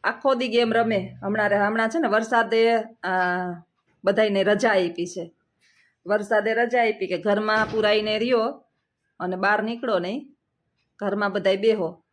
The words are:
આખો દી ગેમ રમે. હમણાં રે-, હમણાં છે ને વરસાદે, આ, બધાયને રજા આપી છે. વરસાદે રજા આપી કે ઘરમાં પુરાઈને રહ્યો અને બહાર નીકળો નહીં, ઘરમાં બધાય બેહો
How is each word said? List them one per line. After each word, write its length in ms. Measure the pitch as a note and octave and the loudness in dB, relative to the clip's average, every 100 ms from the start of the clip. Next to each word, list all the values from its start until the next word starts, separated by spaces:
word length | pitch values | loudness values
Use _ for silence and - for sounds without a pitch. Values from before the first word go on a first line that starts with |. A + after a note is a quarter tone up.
આખો 300 | F#3+ A#3 C#4 | -4 -2 0
દી 140 | B3+ B3+ | 0 0
ગેમ 260 | A3+ A#3+ | 2 2
રમે. 440 | A3 A3+ G#3 F#3+ - | 2 2 0 -4 -8
હમણાં 260 | G3 G#3+ G#3 | -4 0 2
રે-, 80 | G3+ | 2
હમણાં 320 | G3+ A3+ A3+ | 2 0 0
છે 100 | D#4+ | 0
ને 80 | C4 | 2
વરસાદે, 680 | G#3+ A3 A#3+ A3 A3+ A3+ A3+ A3 - | 0 2 0 2 2 4 2 -2 -8
આ, 600 | F3+ F#3 F3+ F3+ F3+ F3 - _ _ _ | -4 0 0 -2 -4 -8 -16 _ _ _
બધાયને 400 | - G3+ G#3+ G3 | -2 2 2 2
રજા 260 | G3 G#3 A3+ | 2 2 2
આપી 360 | G3 F3 E3+ F3 | 2 0 -4 -8
છે. 260 | F#3 E3+ _ _ _ _ _ _ _ E3+ | -8 -14 _ _ _ _ _ _ _ -4
વરસાદે 480 | G#3 G#3 A3 G#3 | -4 0 0 0
રજા 280 | A3 A#3+ A#3+ | 0 0 2
આપી 260 | A3+ G#3+ F#3+ | 0 -2 -4
કે 100 | F3 | -2
ઘરમાં 500 | G#3 G#3 G#3+ G#3+ G#3+ | 0 0 2 0 0
પુરાઈને 480 | A3 G#3 G#3+ G#3+ G#3+ | 0 2 2 0 -2
રહ્યો 440 | A#3+ A#3+ A3+ D4 _ _ _ _ _ _ | 0 0 0 -4 _ _ _ _ _ _
અને 160 | F3+ F#3 | -6 -2
બહાર 280 | F#3+ G#3+ | 0 0
નીકળો 360 | A3 A#3 A#3+ G3 | 0 -6 -2 -2
નહીં, 360 | F3 B3 D#4 _ _ _ _ _ _ _ | -2 -8 -10 _ _ _ _ _ _ _
ઘરમાં 320 | G3+ G3+ G3+ | -4 -2 -2
બધાય 260 | G3 F#3+ G3 | 0 0 2
બેહો 460 | A3 G#3+ E3+ - _ | 2 0 -2 -6 _